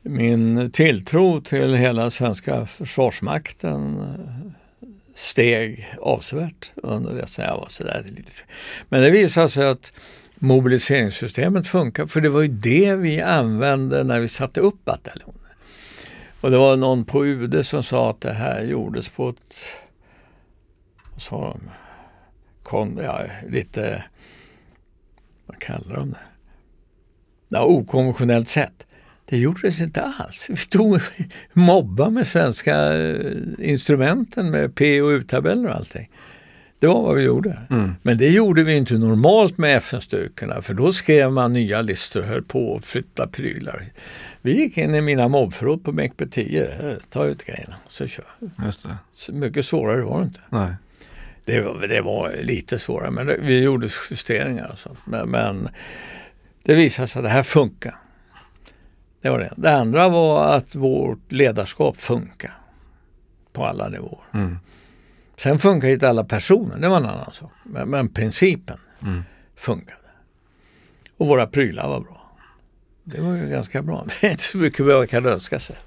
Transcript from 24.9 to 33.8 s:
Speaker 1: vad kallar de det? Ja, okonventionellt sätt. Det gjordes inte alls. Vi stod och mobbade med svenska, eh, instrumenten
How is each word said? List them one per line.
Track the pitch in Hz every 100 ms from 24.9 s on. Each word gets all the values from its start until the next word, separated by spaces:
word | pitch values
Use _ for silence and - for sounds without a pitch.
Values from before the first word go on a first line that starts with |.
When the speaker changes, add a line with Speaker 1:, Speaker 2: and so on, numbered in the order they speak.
| _ _ _ _ _ -
Speaker 1:
vad | -
kallar | - - - 135
de | 139
det? | - - _ _ _ _ _ _ _ _ _ _ _ _
Ja, | - 131
okonventionellt | 160 110 131 127 123 120 117 117
sätt. | 151 143 _ - _ _ _ -
Det | 127
gjordes | 131 180 196 160
inte | 165 -
alls. | 277 269 - - -
Vi | 202
stod | - 196 220
och | 185 - - - - -
mobbade | 175 175 185 117 101 170
med | 226 208
svenska, | 170 147 107 - 147 - -
eh, | - - - - - -
instrumenten | - 139